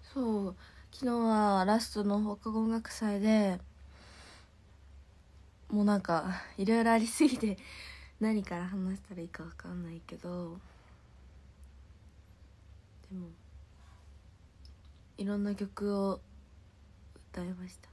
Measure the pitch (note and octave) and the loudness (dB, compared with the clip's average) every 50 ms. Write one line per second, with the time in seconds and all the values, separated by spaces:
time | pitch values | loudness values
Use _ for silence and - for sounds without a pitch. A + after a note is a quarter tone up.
0 | - - - C#4 B3+ A3+ A3 G#3 G3 F#3 F#3 - - - - - - - - - | -20 -10 -6 -2 0 0 0 0 0 -4 -6 -8 -16 -20 -20 -20 -20 -20 -14 -4
1 | C4+ B3 A#3+ A#3+ A#3 A3+ A3 G#3+ G#3+ G#3 G3 F#3+ F#3 F#3+ G#3+ A#3 A3+ - - G#3 | -2 0 0 2 4 4 4 4 4 4 4 4 4 4 4 2 2 0 -4 -2
2 | G#3 G3+ G3+ G#3 G#3+ G#3 G#3 G#3 - A3+ G#3+ A3 A3 A3 A3+ A3+ A3+ - - - | 0 2 2 2 0 -2 -4 -6 -6 -4 -2 0 0 2 0 -2 -4 -6 -8 -2
3 | A3+ G#3+ G3+ G3+ G3+ A3 A3 G#3+ G#3 G3 F#3 F3+ - - - - - - - - | -2 0 0 2 4 6 6 6 6 4 0 -2 -6 -14 -20 -20 -20 -20 -20 -20
4 | - - - - - - - - - - - - - - - - - - - - | -20 -20 -20 -20 -20 -20 -20 -20 -20 -20 -20 -20 -20 -20 -20 -20 -20 -20 -20 -20
5 | - - - - - - - - - - - - - - - G#3 G#3 G#3 G#3 G3+ | -20 -20 -20 -20 -20 -20 -20 -20 -20 -20 -20 -20 -10 -2 0 4 4 4 4 4
6 | F#3+ - E3+ D#3+ D3+ F#3 F#3 - - - - - G3 F#3 A3+ A#3 A3+ A#3 A3+ A3+ | 2 2 0 0 0 -2 -6 -6 -8 -12 -6 -2 2 2 4 4 6 6 6 4
7 | A3+ A#3 - - D#4+ - C4 A#3+ - G#3+ G3 - - - - - - - - - | 4 2 2 4 4 4 4 2 0 -2 -2 -4 -8 -18 -18 -16 -16 -16 -16 -18
8 | - - - - G#3+ A3 A3 G#3+ G3 - F#3 E3+ F3 F3+ F#3+ G3 F#3 F#3 F#3+ G3 | -18 -20 -6 -2 0 2 2 2 0 -2 -6 -6 -6 -4 -4 -4 -4 -4 -4 -6
9 | - - G3+ F3 E3+ F3 - - D#3+ E3 - - - F3 F3+ F3+ F3 E3 E3 E3+ | -8 -14 -12 -12 -12 -12 -12 -12 -14 -14 -14 -14 -12 -10 -8 -8 -8 -10 -10 -14
10 | - - - - - F3+ F3+ F3+ F3 E3 E3+ F#3 - - - - - - - - | -14 -16 -16 -12 -10 -8 -6 -6 -8 -8 -10 -14 -18 -20 -20 -20 -20 -20 -20 -20
11 | - - - - - - - - - - - - - - - - - - - - | -20 -20 -20 -20 -20 -20 -20 -20 -20 -20 -20 -20 -20 -20 -20 -20 -20 -20 -20 -20
12 | - - - - - - - - - - - - - - - - - - - - | -20 -20 -20 -20 -20 -20 -20 -20 -20 -20 -20 -20 -20 -20 -20 -20 -20 -20 -20 -20
13 | - - F#3+ F#3 F3 E3+ E3 - - - - - - - - - - - - - | -20 -16 -14 -12 -12 -14 -16 -20 -20 -20 -20 -20 -20 -20 -20 -20 -20 -20 -20 -20
14 | - - - - - - - - - - - - - - - - - - - - | -20 -20 -20 -20 -20 -20 -20 -20 -20 -20 -20 -20 -20 -20 -20 -20 -20 -20 -20 -20
15 | - - - - G3+ G3 G3+ G3+ G3+ G3+ G3+ G3 G3+ G3 - - G3+ G#3 G3+ G3 | -20 -20 -12 -8 -4 -4 -2 -2 -2 -2 -2 -4 -6 -8 -6 -4 -2 -2 0 0
16 | G3 G3 F#3+ - - - - - - - - - - - - - - - - - | 0 0 -2 -4 -8 -18 -20 -20 -20 -20 -20 -20 -20 -20 -20 -20 -20 -20 -20 -20
17 | - - - - - - - - F3+ F3 F#3 F3+ F3+ F3+ - - - - | -20 -20 -20 -20 -20 -14 -10 -8 -8 -8 -8 -10 -12 -14 -16 -18 -20 -20